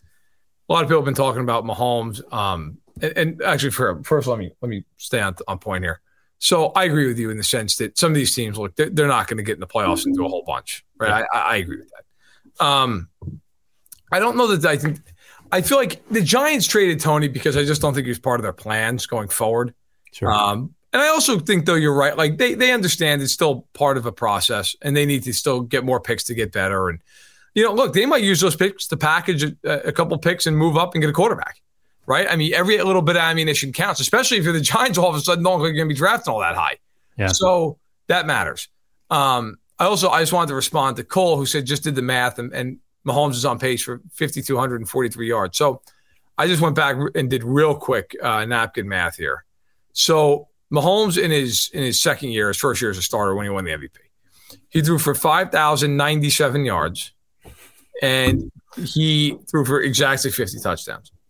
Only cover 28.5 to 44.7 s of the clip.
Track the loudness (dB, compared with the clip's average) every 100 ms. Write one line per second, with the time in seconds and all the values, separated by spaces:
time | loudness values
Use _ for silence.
28.5 | 2 0 -2 -6 -2 0 2 0 -2 -2
29.5 | -4 -4 -2 -2 -2 0 0 0 0 0
30.5 | 2 4 4 2 0 0 2 2 0 -6
31.5 | -12 _ _ _ _ -2 0 2 2 2
32.5 | 2 4 4 4 4 4 4 2 2 0
33.5 | 0 -2 -2 -2 -2 0 2 2 2 2
34.5 | 2 2 2 2 2 2 2 0 2 2
35.5 | 2 0 0 0 0 2 0 -2 -2 -2
36.5 | 0 -2 -4 _ _ _ -4 -2 2 2
37.5 | 2 0 -4 _ _ -2 0 0 -2 -2
38.5 | -6 -12 _ _ _ _ 0 2 0 -2
39.5 | -10 _ -2 0 2 2 2 2 0 0
40.5 | -2 -2 0 0 -2 -4 0 2 2 0
41.5 | -4 -2 -4 -4 -4 -2 0 0 -4 -8
42.5 | -8 -8 -10 _ _ -2 0 0 0 -2
43.5 | -2 -2 -2 -4 -10 -16 -6 -6 -4 -4
44.5 | -2 -2